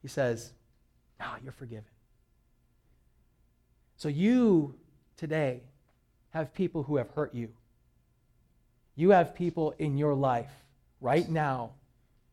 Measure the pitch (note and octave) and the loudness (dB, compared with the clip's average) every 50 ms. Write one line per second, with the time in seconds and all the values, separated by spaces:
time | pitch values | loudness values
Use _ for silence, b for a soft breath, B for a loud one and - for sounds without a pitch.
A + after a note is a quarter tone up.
0 | - C#3 - - C#3 B2 A#2 A2+ - - - _ _ _ _ _ _ _ _ _ | -14 -10 -4 -2 0 0 0 -2 -6 -16 -20 _ _ _ _ _ _ _ _ _
1 | _ _ _ _ - - - - B2 C3+ B2 - C#3 A#2 A#2 G#2+ G#2+ _ _ _ | _ _ _ _ -12 -12 -12 -12 -14 -16 -16 -16 -16 -14 -14 -16 -16 _ _ _
2 | _ _ _ _ _ _ _ _ _ _ _ _ _ _ _ _ _ _ _ _ | _ _ _ _ _ _ _ _ _ _ _ _ _ _ _ _ _ _ _ _
3 | _ _ _ _ _ _ _ _ _ _ _ _ _ _ _ _ _ _ _ _ | _ _ _ _ _ _ _ _ _ _ _ _ _ _ _ _ _ _ _ _
4 | - D#3 C#3+ D3 F3+ G#3+ B3 B3+ B3 A3+ F#3+ E3 D3 C#3 C3+ - _ _ _ _ | -6 -6 -2 2 2 4 4 6 6 6 6 6 4 2 -6 -16 _ _ _ _
5 | _ _ _ - - D#3 D#3 D#3 D3+ C3+ B2 B2 A#2+ - _ _ _ _ _ _ | _ _ _ -12 -8 -4 -2 0 0 -2 -2 -6 -12 -20 _ _ _ _ _ _
6 | _ _ _ _ _ _ _ D#3+ D#3+ C#3 _ - F#3+ E3+ - E3 C#3 B2+ D3+ C#3 | _ _ _ _ _ _ _ -6 -6 -6 _ -2 -4 -2 -2 -4 -4 0 0 -2
7 | A#2+ - - D3+ D3+ - - A#2+ A#2 A2 A2+ _ _ _ _ _ _ _ _ _ | -2 -2 -4 -6 -6 -6 -6 -10 -10 -10 -12 _ _ _ _ _ _ _ _ _
8 | _ _ _ _ _ _ _ _ _ _ _ _ _ _ _ _ _ _ _ - | _ _ _ _ _ _ _ _ _ _ _ _ _ _ _ _ _ _ _ 2
9 | D#3+ F#3 G3+ F3+ E3+ - - - F3 F3 E3 - D#3+ D3+ - - D3+ D3+ C#3 C#3 | 6 6 8 6 6 4 -2 -4 -4 -4 -2 -2 -2 -2 -2 -2 -4 -2 -2 0
10 | D3 D3+ C#3+ C3+ C#3 C3 B2+ A#2+ A#2 - - - - _ _ _ _ _ _ _ | 0 0 2 2 2 0 0 0 -4 -8 -16 -20 -20 _ _ _ _ _ _ _
11 | - B2 C3+ D#3+ F3 - D#3+ D#3+ D3+ C#3+ C3 B2+ A#2 A#2 - - _ _ _ _ | -2 0 2 2 2 0 -2 -2 0 -2 -2 -4 -8 -12 -14 -20 _ _ _ _
12 | _ _ _ _ _ _ | _ _ _ _ _ _